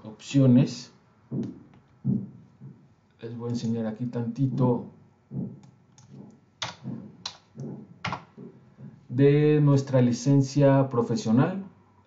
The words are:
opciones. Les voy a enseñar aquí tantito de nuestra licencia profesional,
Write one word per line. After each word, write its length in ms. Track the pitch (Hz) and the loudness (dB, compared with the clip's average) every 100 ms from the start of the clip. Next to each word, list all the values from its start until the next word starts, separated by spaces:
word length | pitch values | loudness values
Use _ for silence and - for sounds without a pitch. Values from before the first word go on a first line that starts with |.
opciones. 880 | 110 - - 139 131 123 156 - - _ _ _ - - - - - - _ _ - - - - - _ 135 - _ _ _ _ | -18 -18 -4 2 6 6 4 -2 -16 _ _ _ -12 -10 -10 -12 -20 -20 _ _ -4 -4 -6 -16 -20 _ -20 -20 _ _ _ _
Les 160 | 117 120 | -14 -10
voy 120 | 120 | -8
a 20 | |
enseñar 340 | 120 113 113 110 | -6 -4 -4 -6
aquí 180 | 110 123 | -6 -8
tantito 800 | 120 117 135 131 131 127 113 - - _ _ _ 135 - - - _ _ _ _ - - - _ - - - - - - - - - _ - 69 71 - - - - - - - - _ _ - - - | -6 -8 -2 -2 0 0 0 -4 -18 _ _ _ -10 -10 -12 -20 _ _ _ _ -20 -20 -20 _ -14 -14 -14 -14 -14 -14 -16 -18 -18 _ -16 -14 -14 -18 -14 -12 -12 -14 -20 -20 -20 _ _ -20 -20 -10
de 500 | 123 143 147 151 151 | 2 4 4 4 4
nuestra 400 | 147 139 131 131 | 4 4 2 2
licencia 840 | 120 117 143 139 131 147 139 135 127 | 2 2 2 2 2 4 4 4 2
profesional, 760 | 120 113 110 113 120 170 196 - _ _ _ | -2 -2 -2 2 2 2 -2 -12 _ _ _